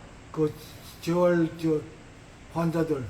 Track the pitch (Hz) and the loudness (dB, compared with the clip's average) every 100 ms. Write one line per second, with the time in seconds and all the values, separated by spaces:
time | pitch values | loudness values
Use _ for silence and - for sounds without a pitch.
0 | - - - - 151 - - - - - | -20 -20 -8 0 0 -2 -16 -18 -18 -10
1 | - 175 175 175 160 - 160 151 - - | 0 4 4 4 2 0 0 0 -2 -16
2 | - - - - - - 170 165 156 139 | -20 -20 -20 -20 -8 -2 0 2 0 0